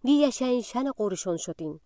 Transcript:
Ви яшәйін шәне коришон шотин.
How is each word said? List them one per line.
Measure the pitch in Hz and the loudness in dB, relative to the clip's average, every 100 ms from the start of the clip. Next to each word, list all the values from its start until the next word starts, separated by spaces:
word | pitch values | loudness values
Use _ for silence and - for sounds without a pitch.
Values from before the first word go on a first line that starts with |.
Ви | 247 285 | 4 6
яшәйін | 285 - 254 247 | 4 2 0 0
шәне | - 240 277 | 0 -4 -4
коришон | 262 208 185 190 165 | -2 -2 -2 -4 -4
шотин. | - 160 156 156 | -6 -8 -10 -10